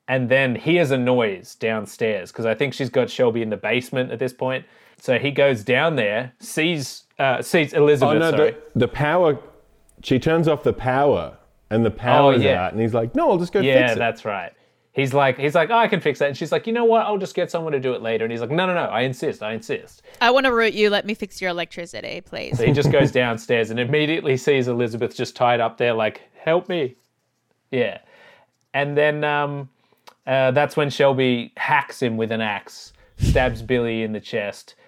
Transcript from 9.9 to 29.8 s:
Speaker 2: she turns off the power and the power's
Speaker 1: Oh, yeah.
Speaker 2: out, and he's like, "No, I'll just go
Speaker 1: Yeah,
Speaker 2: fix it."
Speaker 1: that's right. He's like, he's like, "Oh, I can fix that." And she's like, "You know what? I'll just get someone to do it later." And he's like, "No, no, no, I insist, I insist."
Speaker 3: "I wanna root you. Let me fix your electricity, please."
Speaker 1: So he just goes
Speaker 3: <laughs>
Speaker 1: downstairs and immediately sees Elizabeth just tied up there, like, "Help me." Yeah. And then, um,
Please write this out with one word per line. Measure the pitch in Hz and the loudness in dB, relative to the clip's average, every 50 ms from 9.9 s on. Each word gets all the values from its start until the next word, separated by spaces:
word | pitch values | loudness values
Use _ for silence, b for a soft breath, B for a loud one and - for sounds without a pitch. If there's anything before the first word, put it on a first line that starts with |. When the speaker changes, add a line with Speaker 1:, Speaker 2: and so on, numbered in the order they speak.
| _ - - | _ -20 -4
Speaker 2:
she | - 131 127 | -2 0 0
turns | - 160 160 165 160 160 | 2 2 0 2 2 2
off | 151 143 - | 0 0 0
the | 127 107 | -2 -2
power | - 110 127 127 135 143 147 117 90 80 67 - - _ _ _ _ _ _ | -2 -2 -2 0 2 2 2 2 2 -2 -4 -10 -16 _ _ _ _ _ _
and | 107 113 117 | 0 0 0
the | 110 | 0
power's | 107 - - 120 123 135 139 139 135 123 | -2 -2 0 2 4 6 6 6 6 4
Speaker 1:
Oh, | 110 | 4
yeah. | 135 131 90 92 | 4 2 2 0
Speaker 2:
out, | 90 - | -2 -2
and | 107 | -2
he's | 113 113 107 | -2 0 0
like, | 117 117 120 - | -2 -2 -2 -2
"No, | 277 339 311 | 0 2 2
I'll | 214 165 | 2 0
just | 175 175 - | 0 -2 0
go | 208 | 0
Speaker 1:
Yeah, | 190 135 - 131 | 2 4 4 4
Speaker 2:
fix | 127 120 113 | 4 4 2
it." | 107 | 0
Speaker 1:
that's | 120 117 113 - - | 0 -2 -2 -4 -6
right. | 110 101 95 87 82 - _ _ _ _ _ _ _ _ | -6 -6 -6 -8 -10 -16 _ _ _ _ _ _ _ _
He's | - 135 131 123 | -2 -2 0 2
like, | 143 139 135 123 - | 2 2 2 2 0
he's | 139 147 139 | -2 0 2
like, | 175 160 156 | 2 2 4
"Oh, | 233 226 | 2 2
I | 226 214 | 2 2
can | 208 180 | 0 0
fix | - 151 139 - | 0 -2 0 0
that." | 147 143 | -2 -2
And | 139 - | -2 -4
she's | 170 151 | -4 -2
like, | 165 156 160 226 | -2 -2 -2 -2
"You | 226 | -2
know | 240 240 | 0 2
what? | 226 226 226 214 | 4 4 2 2
I'll | 202 214 196 | 0 -2 -4
just | 190 185 - | -4 -6 -4
get | - 175 - | -4 -4 -2
someone | - 170 165 160 | -4 -6 -4 -2
to | 147 139 | -2 -2
do | 127 131 123 | -2 -2 -4
it | - | -2
later." | 110 113 113 110 113 | -2 -4 -2 -2 -2
And | 113 | -4
he's | 117 117 | -4 -6
like, | 120 113 | -6 -4
"No, | 143 170 185 | -2 -2 0
no, | 185 180 | 0 0
no, | 170 143 | -2 -2
I | 101 95 113 | -2 -2 -2
insist, | 123 135 127 - - 147 107 - | -2 -2 -4 -4 -6 -6 -6 -6
I | 110 107 113 | -8 -8 -8
insist." | 110 110 - 135 - - - - _ B B B B | -8 -8 -8 -8 -8 -8 -14 -20 _ B B B B
Speaker 3:
"I | 240 233 | 2 2
wanna | 247 269 262 269 240 | 4 4 2 2 2
root | 226 226 220 - | 2 0 0 2
you. | 208 214 208 | 2 2 2
Let | 202 202 - | 2 0 -2
me | 202 214 | -4 -6
fix | - 220 190 - - | -8 -8 -12 -10 -8
your | 190 185 | -6 -6
electricity, | 175 175 170 160 - - 170 170 - 110 - - - 175 | -4 -4 -6 -8 -10 -14 -14 -12 -12 -12 -12 -12 -12 -12
please." | - - - - - - - 120 | -14 -12 -12 -10 -6 -6 -4 0
Speaker 1:
So | 117 | 2
he | 131 143 | 2 4
just | 147 139 147 | 4 2 4
goes | 139 143 131 - | 4 4 4 4
Speaker 3:
<laughs> | - 131 123 | 2 0 0
Speaker 1:
downstairs | 120 117 113 - - 123 117 113 104 | 0 -2 -4 -2 0 0 0 0 0
and | 113 120 | -2 -4
immediately | 123 117 139 151 151 143 160 165 - 151 131 | -2 0 0 0 0 0 0 -2 0 0 -2
sees | 127 - 147 143 135 123 123 | 0 2 2 2 2 2 0
Elizabeth | 120 120 123 113 113 113 120 110 - | 0 -2 -2 -2 -2 -4 -6 -6 -4
just | - 123 - - | -6 -8 -8 -4
tied | - 127 120 123 117 | 0 2 2 2 2
up | 117 113 117 - | 0 -2 -2 -2
there, | 123 120 117 | -2 0 0
like, | 113 110 107 101 - - _ _ | 0 -2 -2 -4 -6 -14 _ _
"Help | - - 160 160 175 175 - | -8 -2 0 0 0 0 -2
me." | 185 170 143 127 123 _ _ _ _ _ _ _ _ _ _ _ _ _ _ _ | -4 -4 -4 -6 -8 _ _ _ _ _ _ _ _ _ _ _ _ _ _ _
Yeah. | - 127 120 101 90 - - b b b b b b b b b b _ _ _ - | -2 -2 -2 -2 -4 -8 -16 b b b b b b b b b b _ _ _ -4
And | 135 143 143 143 147 | -2 -2 0 0 2
then, | 151 151 147 151 147 | 2 2 0 0 -2
um, | 147 147 147 147 143 143 143 139 135 _ _ | -2 -2 -2 -2 -4 -6 -10 -12 -14 _ _